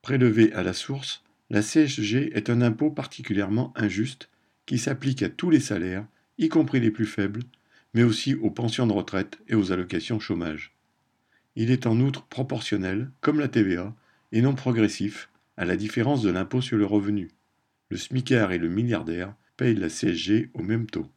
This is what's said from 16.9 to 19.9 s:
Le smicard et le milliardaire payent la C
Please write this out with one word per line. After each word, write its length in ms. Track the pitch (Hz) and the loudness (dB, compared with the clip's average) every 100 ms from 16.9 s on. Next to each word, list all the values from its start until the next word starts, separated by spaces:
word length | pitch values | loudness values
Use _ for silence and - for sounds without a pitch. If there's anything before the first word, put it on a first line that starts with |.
| 104 101 104 82 _ _ _ _ _ _ | 2 0 -2 -4 _ _ _ _ _ _
Le 80 | 95 | -10
smicard 560 | - 131 127 127 101 | -4 -4 2 2 4
et 60 | 90 | 0
le 100 | 82 | 0
milliardaire 680 | 95 120 101 82 85 92 110 _ - | 0 0 -2 -2 -6 -8 -12 _ -2
payent 180 | 127 | 0
la 140 | 110 | 2
C 220 | 85 | -2